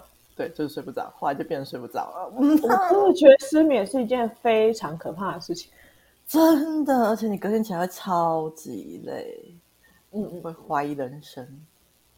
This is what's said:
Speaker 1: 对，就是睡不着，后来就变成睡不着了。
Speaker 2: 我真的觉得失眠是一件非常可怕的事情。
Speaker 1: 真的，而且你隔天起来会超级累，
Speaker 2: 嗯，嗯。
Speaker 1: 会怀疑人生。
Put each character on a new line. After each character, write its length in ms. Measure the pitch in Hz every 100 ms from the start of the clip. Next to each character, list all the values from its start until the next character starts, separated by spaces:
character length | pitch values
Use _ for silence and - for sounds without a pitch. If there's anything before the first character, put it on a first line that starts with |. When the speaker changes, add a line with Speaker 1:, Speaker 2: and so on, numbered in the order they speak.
| - _ _
Speaker 1:
对， 140 | - 123
就 120 | - 147
是 60 |
睡 100 | 151
不 80 | 135
着， 220 | - - -
后 100 | 160
来 60 |
就 100 | 143
变 140 | 156 147
成 80 | 139
睡 120 | 131
不 80 | 120
着 140 | 127
了。 320 | - 175 180
Speaker 2:
我 60 | 233
真 160 | 285 302
的 500 | - 381 359 392 392
觉 160 | - 285
得 100 | 269
失 220 | - 311
眠 240 | 320 247 196
是 160 | 269
一 40 | 226
件 200 | 254 226 -
非 320 | 240 220 220
常 240 | 226 151 165
可 160 | -
怕 220 | 160 190
的 60 | 175
事 140 | -
情。 160 | 175 - _ - _ _ _ -
Speaker 1:
真 560 | 311 330 302 320 311
的， 280 | 285 262 214
而 40 |
且 140 | 220 220
你 80 | 196
隔 140 | 190
天 120 | 220
起 120 | 220
来 60 | 170
会 60 | 180
超 600 | - 202 175 170 160 156 156
级 460 | - 107 - 82
累， 500 | - 131 - - - 175 _ _ _ _ _
Speaker 2:
嗯， 180 | 214 185
嗯。 80 | 175
Speaker 1:
会 100 | 165
怀 320 | 165 - 147
疑 100 | 147
人 280 | 143 127 147
生。 240 | - 139 247 139 156 _ _ _ _